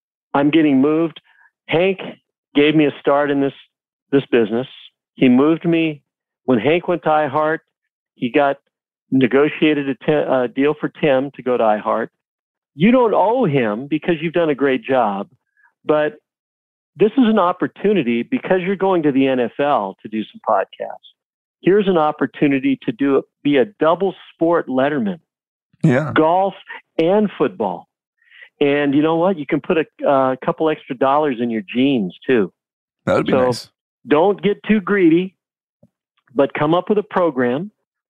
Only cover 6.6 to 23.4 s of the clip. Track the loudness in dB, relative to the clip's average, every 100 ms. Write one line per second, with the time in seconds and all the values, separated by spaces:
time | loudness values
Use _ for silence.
6.6 | 2 0 -2 -4 0 0 0 -2 -2 -4
7.6 | _ _ _ _ _ -10 -4 0 0 -2
8.6 | _ _ _ _ -4 0 2 2 0 0
9.6 | 0 0 -4 -6 -2 -2 0 -2 -2 -2
10.6 | -2 -2 -8 -4 0 0 -2 -6 -4 0
11.6 | 0 0 -2 -4 -6 _ _ _ _ _
12.6 | _ -2 2 4 2 2 0 0 0 0
13.6 | -2 -4 -6 -6 -2 -4 -2 -2 0 0
14.6 | 0 -2 -2 0 0 -4 -10 _ _ _
15.6 | _ _ -2 0 0 -6 _ _ _ _
16.6 | _ _ _ 0 0 2 2 2 0 0
17.6 | -6 -4 -2 0 0 -2 -2 -4 -2 -2
18.6 | -2 -2 -2 0 0 0 0 0 -2 -2
19.6 | -2 -2 -4 -10 -10 -8 -8 -8 -2 -2
20.6 | -2 -8 -14 -14 _ _ _ _ _ _
21.6 | 0 2 2 2 0 -2 -6 -2 0 0
22.6 | 0 -4 -4 -4 0 0 -2 _